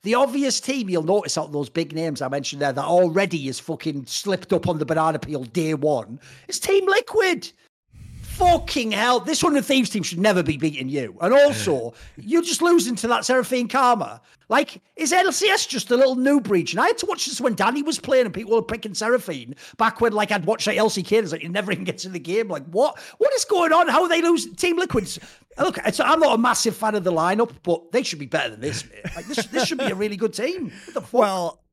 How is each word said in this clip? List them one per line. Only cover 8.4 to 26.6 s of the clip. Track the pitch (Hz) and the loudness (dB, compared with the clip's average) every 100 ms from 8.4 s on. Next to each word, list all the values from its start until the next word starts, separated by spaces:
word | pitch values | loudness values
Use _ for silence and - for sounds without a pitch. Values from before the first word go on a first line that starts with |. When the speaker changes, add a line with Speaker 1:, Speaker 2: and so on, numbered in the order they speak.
| 359 339 - 294 220 | 4 4 2 -4 -2
Speaker 1:
hell. | 208 233 247 | 0 2 2
This | 285 311 | 2 0
Hundred | 349 285 | 2 2
Thieves | 220 269 220 | 2 2 2
team | 214 | -2
should | 170 170 | -4 0
never | 208 185 | 2 2
be | 156 147 | 0 0
beating | 156 143 131 | -2 -2 -4
you. | 143 113 - | -4 -6 -2
And | 175 | 4
also, | 269 285 220 202 139 117 - - | 6 6 4 0 -2 -2 -12 -20
Speaker 2:
<laughs> | - | -16
Speaker 1:
you're | 202 330 | 0 0
just | 339 302 | 0 0
losing | 339 339 240 220 | 4 4 4 -4
to | 226 | 0
that | 233 | -2
Seraphine | - 254 240 254 240 | 2 0 2 -2 0
Karma. | 269 254 233 117 117 _ _ _ | 2 4 2 0 -10 _ _ _
Like, | 247 302 - _ - | 0 0 -6 _ -6
is | 311 | 0
L | 359 381 | 2 2
C | 285 320 | 2 2
S | 392 - | 2 0
just | 247 - | -6 0
a | 247 | 4
little | 269 254 | 4 4
noob | 262 285 196 | 4 4 4
region? | 190 165 175 | 0 0 0
I | 330 | 0
had | 339 | 0
to | 349 | -2
watch | 370 - | -4 -6
this | 269 | -2
when | 247 | -2
Danny | 208 202 277 | 2 0 0
was | 294 269 | -2 -4
playing | - 262 | 2 2
and | 233 | 2
people | 180 175 | -2 0
were | 226 | 0
picking | 220 226 220 | 0 -8 -8
Seraphine | 180 214 247 190 143 120 - - - | -4 0 0 0 -10 -10 -16 -18 0
back | 226 214 | 0 2
when, | 233 | 0
like, | 208 208 | 2 0
I'd | 208 170 | 0 0
watched, | - - | -2 0
like, | 208 | 2
L | 214 | 2
C | 196 | 0
K. | 170 214 | 0 2
It's | 196 | 2
like, | 160 | -6
he | 160 | -6
never | 185 196 | -4 -4
even | 196 | -4
gets | 185 - 185 | -4 -8 -10
in | |
the | 180 | -12
game. | 151 202 214 | -4 -2 -2
Like, | 151 139 | -8 -6
what? | 175 277 - - - | 0 0 -2 -18 0
What | 523 | 0
is | 523 | 0
going | - 381 339 | 0 2 4
on? | 320 330 | 4 4
How | 269 | 2
are | 359 | 2
they | 330 | 2
losing? | 339 339 - | 2 0 -2
Team | - 359 339 | -4 -2 0
Liquid's, | 359 240 185 - - - _ - | 0 -2 -4 -12 -16 -20 _ -2
look, | 349 - | -2 0
it's, | - - | -4 0
I'm | 247 320 | 2 4
not | 302 | 4
a | 226 | 4
massive | 240 - | 2 2